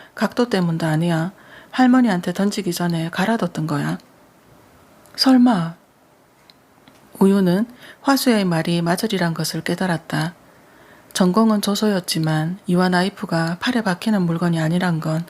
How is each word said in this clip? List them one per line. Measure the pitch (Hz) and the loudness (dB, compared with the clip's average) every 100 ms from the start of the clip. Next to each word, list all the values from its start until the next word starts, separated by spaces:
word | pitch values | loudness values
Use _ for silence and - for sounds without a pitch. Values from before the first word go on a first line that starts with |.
| - | -20
각도 | - 208 - 240 | -4 -4 0 0
때문도 | 190 175 160 160 | 0 0 -2 0
아니야. | 156 175 160 170 - - - - | 0 0 0 -2 -8 -20 -20 -8
할머니한테 | - 254 254 240 180 180 | 2 4 4 4 0 -2
던지기 | 175 202 208 180 | -2 -2 -2 -4
전에 | 170 175 165 165 | -2 -2 -2 -4
갈아뒀던 | - 196 226 175 - 156 | -2 -2 0 -2 -4 -4
거야." | 147 151 180 - _ _ _ _ - _ - _ - - - | -2 -4 -6 -12 _ _ _ _ -20 _ -20 _ -20 -18 -2
"설마." | 262 254 247 196 165 170 _ _ _ _ _ _ _ _ _ _ - _ _ - | 4 6 6 2 -2 -8 _ _ _ _ _ _ _ _ _ _ -20 _ _ 2
우유는 | 196 196 185 185 240 - - - | 2 4 2 0 -2 -10 -20 -6
화수의 | - 269 254 214 | 0 2 2 2
말이 | 190 165 165 170 | 2 0 0 0
맞으리란 | 170 185 220 190 170 | 0 -2 -2 -2 -2
것을 | 160 156 160 | -2 -6 -6
깨달았다. | - 175 185 160 - 156 160 - - - _ - - - - | -6 -4 -2 -4 -4 -4 -4 -8 -20 -20 _ -20 -20 -20 -12
전공은 | - 180 190 226 214 | 0 2 4 2 2
조소였지만 | 202 202 214 190 180 170 156 156 160 185 - | -2 -2 0 -2 -2 -2 0 0 -2 -6 -2
유아 | 180 185 | 2 2
나이프가 | 180 190 196 185 165 165 175 | 2 0 -6 -4 -2 -2 -4
팔에 | - 247 | -4 -2
박히는 | 214 175 226 208 | -2 -4 -2 0
물건이 | 175 165 175 165 | 0 0 0 0
아니란 | 160 175 180 160 | 0 0 0 -2
건 | 160 160 | -2 -4